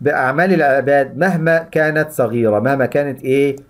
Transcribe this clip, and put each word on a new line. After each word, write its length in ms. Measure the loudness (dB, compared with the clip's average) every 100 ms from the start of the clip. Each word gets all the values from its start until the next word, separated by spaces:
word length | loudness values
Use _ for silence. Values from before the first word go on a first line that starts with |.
بأعمال 520 | -2 0 0 0 0
العباد 640 | 2 2 2 2 2 0 -2
مهما 400 | -2 0 0 0
كانت 540 | 0 -2 0 0 -2
صغيرة، 480 | -2 -2 0 2 2
مهما 260 | 0 0 0
كانت 360 | -2 -4 -6
إيه؟ 320 | -2 0 0 -2